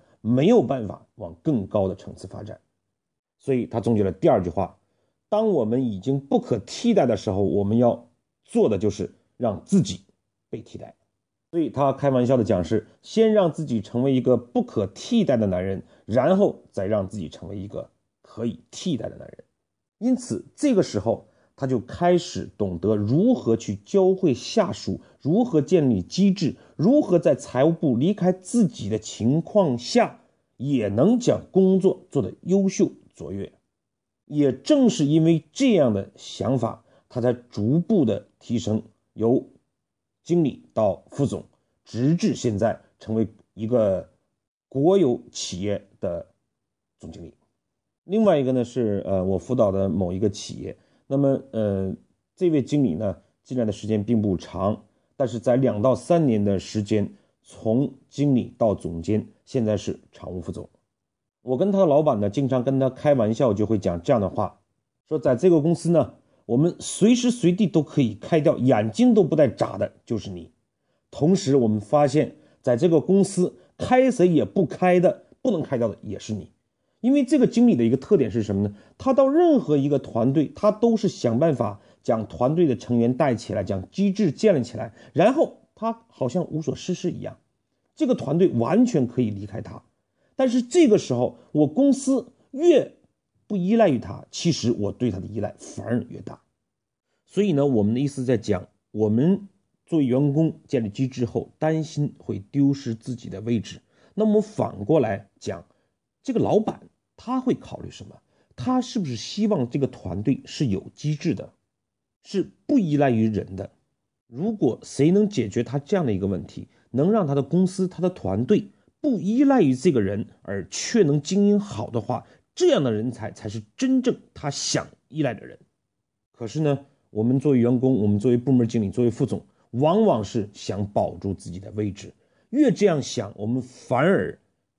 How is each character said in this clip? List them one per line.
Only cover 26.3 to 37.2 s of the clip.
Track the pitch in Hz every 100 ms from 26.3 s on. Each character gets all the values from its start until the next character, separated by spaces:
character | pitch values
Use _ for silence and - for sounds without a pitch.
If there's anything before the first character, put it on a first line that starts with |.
制， | 185 139 - -
如 | - 185 294
何 | - 175
在 | 165 131
财 | - 127
务 | 156
部 | 165 151 117
离 | 170
开 | 208 175
自 | 185 - 240 185
己 | - 104
的 | 110
情 | - - 113 156
况 | - 208 165 120
下， | - 240 170 - _ _ _ -
也 | 139 131 101
能 | 104 185 240
将 | 151 104 -
工 | 185 190 190
作 | 185 - -
做 | 139
得 | 101 -
优 | 170 196 190
秀 | - - - _
卓 | - 76
越。 | 98 - _ _ _ _ _ _ _ -
也 | 147 139
正 | 135 - 285 240
是 | -
因 | 143 160
为 | 165 160 -
这 | - 269
样 | 190 123
的 | 101 98 -
想 | - - 101 131
法， | 107 - _ _ _
他 | 123